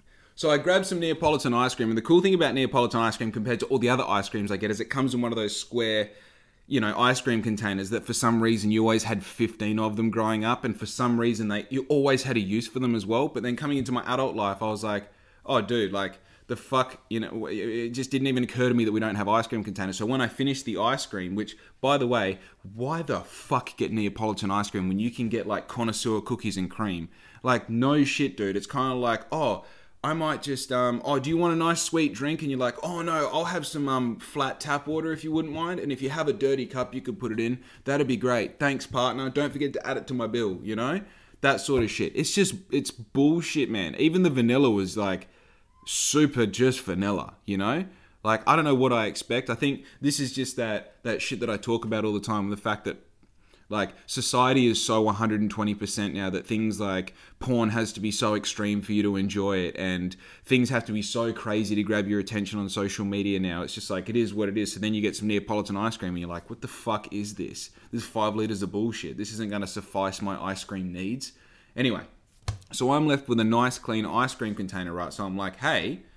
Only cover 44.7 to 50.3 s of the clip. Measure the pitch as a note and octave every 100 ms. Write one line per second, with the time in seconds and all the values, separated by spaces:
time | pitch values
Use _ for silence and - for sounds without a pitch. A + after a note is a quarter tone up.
44.7 | G2+ F#2+ G#2 G2+ F#2 - - _ _ _
45.7 | _ - - - D3 D3 B2+ A2 G2 B2+
46.7 | B2+ - F2+ G2+ F#2 - - - G2 G2+
47.7 | D3+ F#3+ - - _ G#2+ A2 - D3+ D3+
48.7 | C3 C3 A#2+ G#2+ - - A#2 B2+ A2+ C#3+
49.7 | C3+ - - C#3+ C#3+ C3